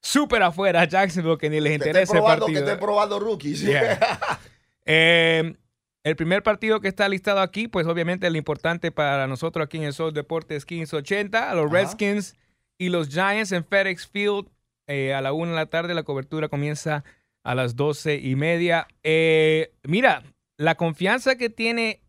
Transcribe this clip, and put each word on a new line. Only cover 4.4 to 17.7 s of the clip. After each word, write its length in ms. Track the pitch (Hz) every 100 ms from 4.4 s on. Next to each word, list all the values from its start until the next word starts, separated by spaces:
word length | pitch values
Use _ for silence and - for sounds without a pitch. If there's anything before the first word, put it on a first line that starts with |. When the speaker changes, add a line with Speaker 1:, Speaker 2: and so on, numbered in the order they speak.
| - _ _ _ -
Speaker 1:
Eh, 680 | 156 165 170 165 165 160 - _ _ _ _
el 120 | 151 160
primer 260 | 165 190
partido 380 | 214 208 220 220
que 80 | 196
está 200 | 190 202
listado 320 | 196 208 196
aquí, 280 | 190 202 226
pues 180 | 202 165
obviamente 400 | 170 170 185 180
el 100 | 165
importante 540 | 151 147 165 170 170
para 360 | 156 147 139 135
nosotros 380 | 127 165 165
aquí 120 | 151 165
en 80 |
el 80 | 151
Sol 220 | 139 160
Deportes 500 | 151 139 165 151 151
quince 320 | - 170 156 156
ochenta, 560 | 143 202 202 220 -
los 120 | 185 151
Speaker 2:
Ajá. 80 |
Speaker 1:
Redskins 600 | 175 196 208 202 208 190 _ _ _ _ _
y 100 | 180
los 200 | 175 151
Giants 440 | 151 196 208 208
en 120 | 185
FedEx 440 | 160 196 190 175 -
Field, 400 | 202 208 202 196 _ _ _ -
eh, 260 | 139 135
a 60 | 135
la 120 | 135
una 180 | 151 170
de 60 | 165
la 100 | 156
tarde. 280 | 165 170
La 100 | 170
cobertura 440 | 151 139 135 160 151
comienza 560 | 143 147 147 160 147 - _ _ _
a 100 | -
las 220 | 123 123